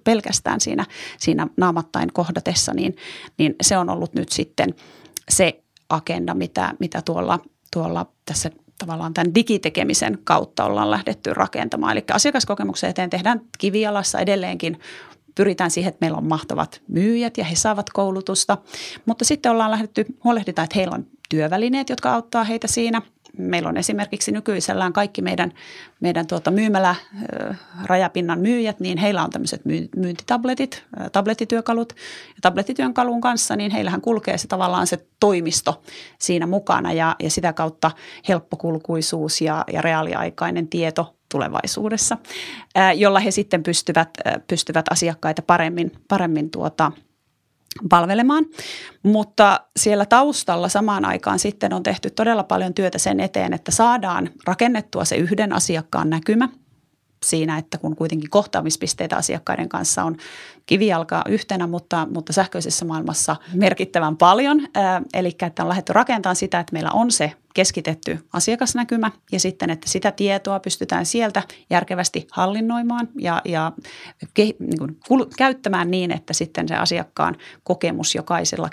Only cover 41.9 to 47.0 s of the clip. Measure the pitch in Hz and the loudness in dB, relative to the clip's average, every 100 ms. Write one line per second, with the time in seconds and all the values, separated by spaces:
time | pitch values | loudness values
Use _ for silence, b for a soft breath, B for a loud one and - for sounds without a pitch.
41.9 | 220 - 233 B B B B B 185 190 | -2 -2 -2 B B B B B 4 4
42.9 | 170 202 190 202 190 196 175 160 170 - | 6 6 6 4 0 0 0 2 0 2
43.9 | 165 160 - - - - 165 - 165 160 | 2 0 -2 -4 -4 -2 -4 -2 -2 0
44.9 | 170 170 160 160 156 - 175 165 170 165 | 0 0 -2 -2 0 2 4 2 -2 -4
45.9 | - - 196 175 156 156 - 160 - 156 | -6 -2 0 2 0 -2 -4 -4 0 0
46.9 | - | -2